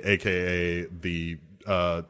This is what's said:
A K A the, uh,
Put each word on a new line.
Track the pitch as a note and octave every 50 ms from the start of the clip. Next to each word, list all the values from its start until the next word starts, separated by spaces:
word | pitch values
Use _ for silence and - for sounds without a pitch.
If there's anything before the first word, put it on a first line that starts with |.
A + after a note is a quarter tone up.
| -
A | G2 G2+
K | F2+ - G#2 F2+ F2+ F2+ F2+ F2+ F2 F2 F2 E2+ F2
A | E2+
the, | E2 F2 E2+ F2 F2+ E2+ E2 E2 E2 E2 D2 D#2 D#2+ G2 - -
uh, | G#2 F#2+ F2+ F2 F2 E2+ E2+ E2